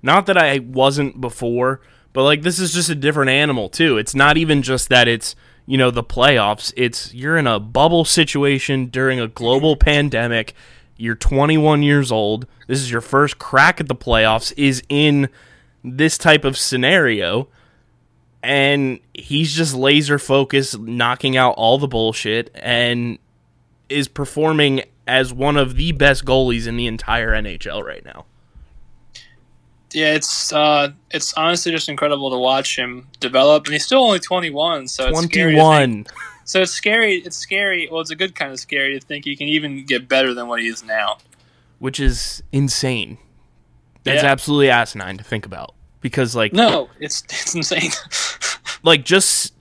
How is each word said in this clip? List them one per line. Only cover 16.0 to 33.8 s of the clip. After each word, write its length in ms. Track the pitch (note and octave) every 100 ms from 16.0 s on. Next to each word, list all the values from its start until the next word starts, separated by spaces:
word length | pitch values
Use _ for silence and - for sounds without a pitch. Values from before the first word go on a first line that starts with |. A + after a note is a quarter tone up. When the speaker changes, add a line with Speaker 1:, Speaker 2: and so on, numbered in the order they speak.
| D#3 -
Speaker 1:
type 280 | D#3+ D#3 C#3
of 120 | C3+
scenario. 920 | - B2+ B2+ F#3 C#3 G#2+ F2 G#2+ C#3 _ _ _ _ _ _ _ _ _
And 580 | A#2+ C#3 C#3 C#3+ C3+ B2 _
he's 400 | - - C#3+ D#3
just 220 | D3+ D#3+ C3
laser 420 | C3+ D3 C#3+ C#3+
focused, 600 | - C#3 C3+ C#3 C3+ A2
knocking 560 | A2 A#2+ A#2+ B2+ C3+ C3
out 200 | B2+ -
all 200 | A2+ C3+
the 100 | C#3+
bullshit, 600 | A#2+ A2 A2 A2 A2 A#2 -
and 640 | A#2 A#2+ A#2+ A#2+ A#2+ A2+ _ _ _ _ _ _ -
is 180 | C#3+ C3+
performing 760 | - C#3+ - D#3 D#3 D3 C3+ - _ -
as 260 | C3 B2+
one 240 | B2 C#3+ D3
of 180 | C3 B2+
the 160 | D#3+
best 320 | D3 C#3+ C3+ -
goalies 420 | C3 B2+ A#2 A2+
in 100 | A#2
the 100 | A#2+
entire 460 | A2+ - A#2 A2+
N 120 | A2 G#2+
H 220 | E2+ -
L 160 | F2
right 200 | - - -
now. 200 | - - _ _ - - - - - _ - - _ _ _ _ _ -
Speaker 2:
Yeah, 220 | D3+ D#3
it's, 400 | D#3 - - -
uh, 360 | D3+ D3+ D3 C#3+ C#3+ _
it's 240 | D#3+ -
honestly 380 | - D#3+ F3 F3
just 180 | E3 D#3
incredible 400 | C#3 D3 C#3+ C#3
to 80 | B2+
watch 400 | B2+ C3+ - -
him 300 | B2 B2 B2 -
develop, 460 | B2+ C3 C#3 D3+ D3
and 80 |
he's 120 | D3+